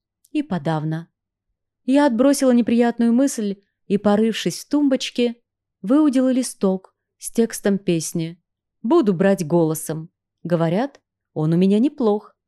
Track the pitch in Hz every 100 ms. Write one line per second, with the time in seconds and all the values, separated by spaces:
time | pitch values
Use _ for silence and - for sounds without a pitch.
0 | _ _ _ 302 294 180 147 156 156 156
1 | 165 _ _ _ _ _ _ _ - 269
2 | 294 226 269 277 262 240 247 233 240 233
3 | 233 233 277 - 208 196 _ _ - 202
4 | 208 208 226 208 180 - - 294 285 262
5 | - - 240 233 _ _ _ _ 190 277
6 | 302 254 262 254 247 - 196 190 - _
7 | _ _ - - 226 - 208 196 - 170
8 | 156 175 165 170 _ _ _ _ 226 339
9 | 214 170 196 196 151 170 160 156 - 156
10 | 160 _ _ _ 165 170 165 180 277 -
11 | _ _ _ - 156 170 190 208 277 -
12 | 226 208 - _